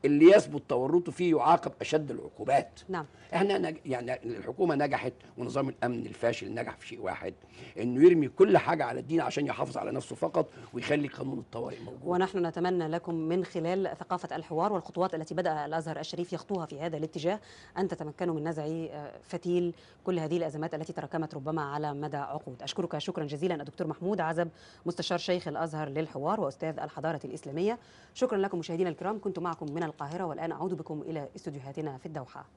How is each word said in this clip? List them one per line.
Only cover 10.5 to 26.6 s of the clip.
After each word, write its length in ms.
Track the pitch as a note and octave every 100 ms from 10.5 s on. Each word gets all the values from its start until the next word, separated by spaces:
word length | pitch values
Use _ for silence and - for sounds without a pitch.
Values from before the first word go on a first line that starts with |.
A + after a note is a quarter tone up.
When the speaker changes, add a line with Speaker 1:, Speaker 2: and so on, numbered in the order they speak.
| - -
Speaker 1:
ويخلي 340 | B2 - D3 C#3+
قانون 320 | - C3+ C3
الطوارئ 400 | - A2+ A#2+ -
موجود. 200 | - D3+
Speaker 2:
ونحن 420 | F3 F3+ F#3 F#3+ F3
نتمنى 420 | E3 F3+ F3+ D#3+
لكم 280 | E3+ E3+ E3
من 300 | D#3+ F3 F#3
خلال 520 | F3+ E3 F#3 F#3+ D3
ثقافة 360 | - F3+ D#3 D3
الحوار 380 | D#3 D#3+ G3
والخطوات 420 | F#3+ - - F#3 D#3+
التي 180 | D#3+
بدأ 320 | E3 F3 D#3 D3
الأزهر 340 | D#3+ D#3+ D3
الشريف 340 | D#3+ E3+ F3
يخطوها 320 | E3 - F#3+ D#3
في 140 | C#3+
هذا 180 | E3 D#3
الاتجاه 420 | D#3 E3 D#3+ G#3 - - - -
أن 100 | F#3+
تتمكنوا 480 | E3+ D3+ D3 F3 D#3+
من 120 | D#3
نزع، 160 | D#3 D3+
آه، 460 | E3 D#3+ D3 D3 -
فتيل 520 | - E3+ F3 F3 F3 E3+ - -
كل 160 | - F3
هذه 180 | D#3 E3+
الأزمات 360 | D#3+ D3 D#3+ D3+
التي 180 | D#3
تراكمت 420 | D#3+ C#3 E3 D#3 D3
ربما 260 | C#3 D#3+
على 320 | C#3+ D3 D3+
مدى 240 | C#3+ D3+ C#3+
عقود. 460 | C#3 D3+ - B2
أشكرك 340 | C#3 - E3+ D3+
شكرا 260 | - E3+ D3
جزيلا 300 | C#3+ F3+ D#3+
الدكتور 320 | C#3+ - E3
محمود 340 | - F3 G3+
عزب، 280 | D#3+ E3 E3+ - - - E3+
مستشار 320 | E3+ E3 F3
شيخ 300 | - F3+ E3+
الأزهر 420 | C#3+ E3 D#3 D3+
للحوار 520 | C#3+ D#3+ C3 D3 A3
وأستاذ 380 | C#3+ -